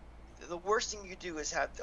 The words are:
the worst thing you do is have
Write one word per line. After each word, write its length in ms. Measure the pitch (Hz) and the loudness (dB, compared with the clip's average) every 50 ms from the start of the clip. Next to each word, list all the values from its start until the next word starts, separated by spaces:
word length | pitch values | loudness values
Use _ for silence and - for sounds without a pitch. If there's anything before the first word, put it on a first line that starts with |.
| - - - - - - - - - 139 | -14 -14 -14 -14 -14 -14 -12 -12 -6 -6
the 80 | 170 | -6
worst 340 | 170 180 190 214 247 233 - | -2 4 6 6 6 6 2
thing 180 | 220 208 196 185 | -2 -4 -6 -8
you 60 | 185 | -8
do 240 | 180 - 180 165 156 | -6 -4 -2 -2 0
is 140 | 147 - | 0 2
have 180 | 170 156 139 - - - | 2 4 2 2 0 0